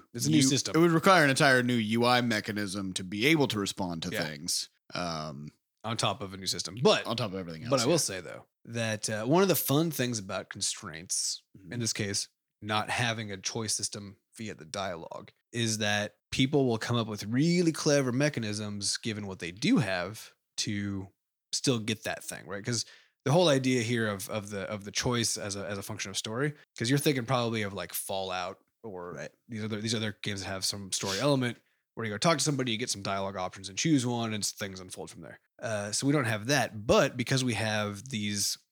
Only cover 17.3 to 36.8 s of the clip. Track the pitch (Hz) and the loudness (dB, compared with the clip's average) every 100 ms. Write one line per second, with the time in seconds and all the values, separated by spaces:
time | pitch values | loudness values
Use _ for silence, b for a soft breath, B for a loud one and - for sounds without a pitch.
17.3 | 123 165 175 165 147 156 143 127 123 147 | 2 4 4 4 2 4 4 4 2 2
18.3 | 123 110 104 104 101 98 - 117 104 101 | 0 -2 -4 -6 -4 -2 -2 -2 -4 -6
19.3 | 95 85 95 156 247 113 90 90 110 - | -6 -8 -2 4 4 4 0 -2 -6 -14
20.3 | _ _ - - 101 101 98 95 _ _ | _ _ -6 -4 -2 -2 -4 -8 _ _
21.3 | _ _ - - 120 107 110 95 85 - | _ _ -2 0 0 0 -4 -4 -6 -8
22.3 | - 76 98 101 117 - B B _ 131 | -12 -10 -8 -4 -4 -6 B B _ 2
23.3 | 165 170 135 131 127 113 120 110 98 - | 4 6 6 4 2 2 0 0 -2 -4
24.3 | 110 101 101 95 107 101 - 131 120 113 | -6 -6 -8 -6 -8 -6 -4 0 0 0
25.3 | - 101 101 95 101 95 104 98 92 110 | -2 -4 -6 -6 -8 -8 -8 -8 -6 -6
26.3 | 113 151 147 _ - 117 143 156 131 117 | -2 -4 -4 _ -4 2 2 2 0 0
27.3 | 123 117 113 101 95 87 - - 98 95 | 0 0 -2 -2 -4 -8 -8 -6 -4 -4
28.3 | 90 90 98 _ _ 113 92 87 78 76 | -4 -6 -10 _ _ -14 -12 -10 -10 -12
29.3 | - - 110 107 107 110 113 107 - 107 | -14 -12 -8 -6 -4 -2 -2 -4 -6 -6
30.3 | 98 92 95 - 101 95 - 98 98 143 | -6 -6 -4 -4 -6 -6 -4 -2 0 4
31.3 | 139 123 113 _ _ _ - 113 104 165 | 4 2 -4 _ _ _ -8 -6 0 2
32.3 | 156 147 135 127 110 120 101 98 98 98 | 4 2 0 -2 -2 -4 -4 -4 -2 -4
33.3 | 95 92 - 98 95 165 143 123 117 113 | -4 -6 -8 -10 -2 4 4 4 0 -2
34.3 | 107 - - 101 95 92 101 85 - 73 | -2 -4 -4 -8 -8 -12 -12 -12 -12 -16
35.3 | - _ _ 117 107 104 107 135 147 120 | -18 _ _ -6 -4 -2 -2 2 2 2
36.3 | 107 110 143 110 107 | 0 2 2 2 -2